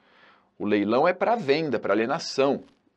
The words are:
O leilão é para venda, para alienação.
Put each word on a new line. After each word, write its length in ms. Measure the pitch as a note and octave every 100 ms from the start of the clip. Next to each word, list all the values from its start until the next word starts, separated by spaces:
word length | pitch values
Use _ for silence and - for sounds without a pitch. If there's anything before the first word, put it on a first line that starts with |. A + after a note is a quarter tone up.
| _ _ - _ _ -
O 80 | G#2
leilão 420 | G#2+ G2+ A#2+ F3
é 60 |
para 220 | F#3 G#3 A#3
venda, 440 | C3+ D3 D#3 G#2+
para 140 | F#2
alienação. 720 | G2+ A#2 D#3+ - - C#3 A#2 - _ _